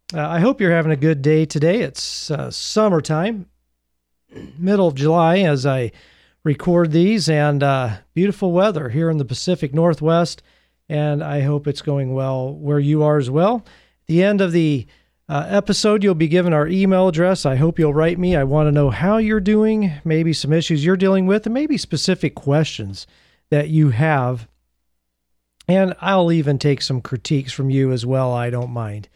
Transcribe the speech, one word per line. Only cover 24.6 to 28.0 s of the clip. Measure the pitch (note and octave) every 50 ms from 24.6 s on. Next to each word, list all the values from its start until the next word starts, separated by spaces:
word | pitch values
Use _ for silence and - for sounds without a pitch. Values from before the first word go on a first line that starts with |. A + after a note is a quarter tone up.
| _ _ _ _ _ _ _ _ _ _ _ _ _ _ _ _ _ _ _ _ _ -
And | F3 F#3+ F#3+ F#3 F3+ -
I'll | - F3+ G3 F#3+ F3 E3+ E3+
even | E3 D3 C#3+ C#3+ C3
take | - D3 C#3 C3 -
some | - C3+ B2+
critiques | - - - A#2 - - D#3 C#3 C3+ B2+ -
from | - C3+ C3+
you | C3+ C3+ C3+ C3 C3
as | B2